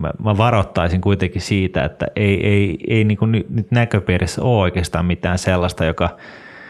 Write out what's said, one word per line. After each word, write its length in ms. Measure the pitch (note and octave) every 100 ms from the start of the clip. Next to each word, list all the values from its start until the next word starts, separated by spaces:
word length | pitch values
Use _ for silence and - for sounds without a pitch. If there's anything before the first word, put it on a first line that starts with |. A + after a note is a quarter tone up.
mä, 100 | D#2 -
mä 120 | G#2+ G2+
varoittaisin 640 | A#2 A2 F#2 - F2 F2+
kuitenkin 420 | G2+ G2 F2+ F#2
siitä, 420 | - G2+ F#2 D#2
että 220 | D2 - - -
ei, 300 | G2+ G2 G2+
ei, 320 | G2+ G2+ D#2+ -
ei 160 | A2+
niinku 220 | G#2+ G#2 A2
ny-, 200 | A2+ -
nyt 200 | A#2 G2+
näköpiirissä 720 | A#2+ A#2 G#2 F#2+ F2+ F2 -
ole 180 | B2+ A2+
oikeastaan 420 | F2+ F2+ E2 E2 F2
mitään 320 | E2+ F2+ F2+
sellaista, 460 | - F2+ F2 -
joka 320 | D#2+ D#2+ F2 - - - - -